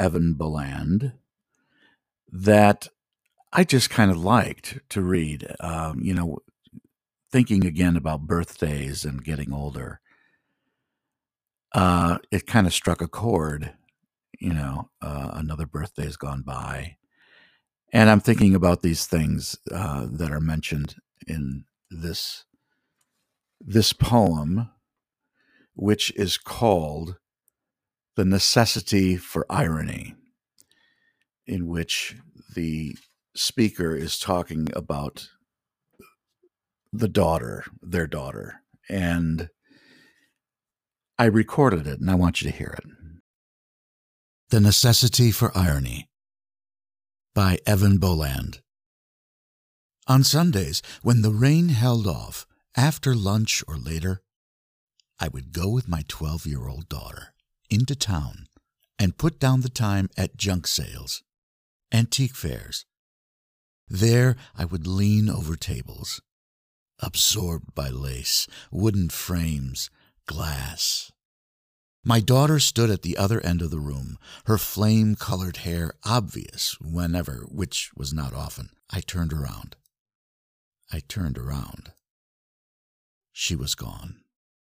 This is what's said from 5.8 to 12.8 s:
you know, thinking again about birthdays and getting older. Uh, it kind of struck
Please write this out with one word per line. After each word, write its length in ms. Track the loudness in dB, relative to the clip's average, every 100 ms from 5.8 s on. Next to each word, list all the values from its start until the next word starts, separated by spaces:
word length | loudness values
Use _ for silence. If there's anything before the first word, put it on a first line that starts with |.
| -6 -4
you 100 | -2
know, 260 | -2 -2 -6 _ _ _ -20 _ _ _ _ _
thinking 340 | 2 4 4
again 320 | 2 2 2 2
about 300 | 0 -4 -2
birthdays 800 | -2 -2 -4 -4 -4 -6 -8
and 180 | -8 -8
getting 300 | -8 -6 -6
older. 480 | -6 -8 -10 -12 -16 _ _ _ _ _ _ _ _ _ _ _ _ _ _ _ _ _
Uh, 460 | 0 2 4 2 0 -2
it 160 | -4 0
kind 180 | 2 4
of 80 |
struck 260 | 2